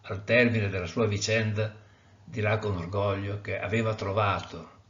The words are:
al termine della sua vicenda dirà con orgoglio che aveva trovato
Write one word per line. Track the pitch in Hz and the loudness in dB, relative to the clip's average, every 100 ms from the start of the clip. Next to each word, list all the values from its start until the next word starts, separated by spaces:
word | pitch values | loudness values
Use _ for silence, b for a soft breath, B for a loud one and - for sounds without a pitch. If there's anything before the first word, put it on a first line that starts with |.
al | - 98 | -8 -8
termine | - 117 120 110 101 | 4 6 6 4 0
della | 92 87 | -2 -4
sua | - 107 | 0 0
vicenda | 101 - 113 107 104 107 - B B B B | 0 2 2 2 0 -2 -6 B B B B
dirà | - 123 104 107 | -10 -2 0 2
con | 104 90 | 0 -2
orgoglio | 85 101 101 98 101 104 | -2 -2 0 0 -4 -6
che | 104 98 | -6 -6
aveva | 120 113 110 107 | -2 0 0 -2
trovato | 98 98 101 90 - 82 82 - | -2 2 2 0 -4 -14 -16 -20